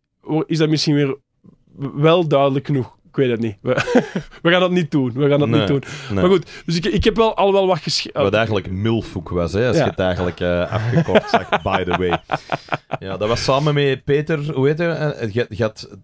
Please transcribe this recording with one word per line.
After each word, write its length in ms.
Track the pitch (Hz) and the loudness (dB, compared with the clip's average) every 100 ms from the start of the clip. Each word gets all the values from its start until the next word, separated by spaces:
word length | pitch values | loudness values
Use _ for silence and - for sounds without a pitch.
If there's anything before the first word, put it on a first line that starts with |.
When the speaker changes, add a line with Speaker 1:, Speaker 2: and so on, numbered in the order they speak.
| _ _ | _ _
Speaker 1:
wo-, 240 | - 156 - | -4 -4 -2
is 120 | 165 | 0
dat 100 | 156 | 2
misschien 260 | 156 156 | 2 2
weer 220 | 143 143 131 _ _ - - _ - 135 | 2 2 -2 _ _ -20 -20 _ -12 -8
wel 340 | - 156 170 165 | 0 4 4 4
duidelijk 380 | 139 139 135 135 | 4 4 2 0
genoeg. 300 | 139 113 - _ | -2 -2 -10 _
Ik 80 | - | 0
weet 140 | 131 | 0
het 100 | 117 | 0
niet. 160 | 113 110 | -2 -4
We, 120 | 127 | -2
<laughs> 680 | 127 - 254 - 185 - - | -2 2 2 2 -4 -8 -4
we 80 | 170 | 2
gaan 100 | 180 | 2
dat 100 | 180 | 4
niet 200 | 180 156 | 2 0
doen. 220 | 151 127 | 0 0
We 140 | 117 143 | 0 2
gaan 100 | 143 | 2
dat 100 | 143 | 2
Speaker 2:
Nee, 100 | 113 | 2
Speaker 1:
niet 100 | 101 | 2
doen. 140 | 139 - - - | 0 -2 -12 -6
Speaker 2:
nee. 100 | 98 | 0
Speaker 1:
Maar 100 | 180 | 2
goed, 320 | 190 - - - | 2 -4 -12 -6
dus 100 | 170 | -4
ik, 80 | 170 | 0
ik 180 | - | 0
heb 120 | 233 202 | 2 2
wel 200 | 226 - | 2 2
al 160 | 196 | 2
wel 140 | 196 190 | 4 2
wat 120 | 175 | 0
gesche-, 320 | - - - | -2 -6 -4
Speaker 2:
Wat 220 | - 98 | -2 0
eigenlijk 360 | 104 113 104 92 | 2 2 -2 -2
Milfhoek 580 | 92 107 113 - 98 82 | -2 0 0 -2 -8 -6
was, 240 | 87 85 | -2 -2
hè, 160 | 95 123 | 0 0
als 80 | 160 | 2
Speaker 1:
Ja. 80 | |
Speaker 2:
je 60 | 123 | 0
het 80 | - | 0
eigenlijk, 420 | 92 90 90 85 | -2 0 -2 -2
eh, 320 | 87 87 87 | -2 0 -2
afgekort 560 | 107 113 139 - 110 - | -2 0 0 2 0 0
zag, 180 | - 92 202 | -2 -2 -4
Speaker 1:
<laughs> 60 | |
Speaker 2:
by 220 | - 95 | -2 -2
the 120 | 90 170 | -2 -2
way. 220 | 90 - - - - - - - - - | 0 -2 -4 -8 -6 -8 -6 -8 -6 -10
Ja, 180 | 95 95 | -8 -4
dat 120 | 104 | -2
was 160 | 117 | 0
samen 300 | - 135 151 | 0 2 2
met 300 | 147 143 131 | 2 0 0
Peter, 480 | - 143 151 160 147 | 0 0 0 -4 -4
hoe 120 | 135 135 | 0 0
heet 120 | 156 | 2
hij? 100 | 170 156 151 | -2 -2 -4
Eh, 200 | - 113 | -4 -4
je, 140 | 107 123 | -2 -2
je 140 | 101 | -2
had, 260 | 110 - - 98 | -4 -4 -18 -20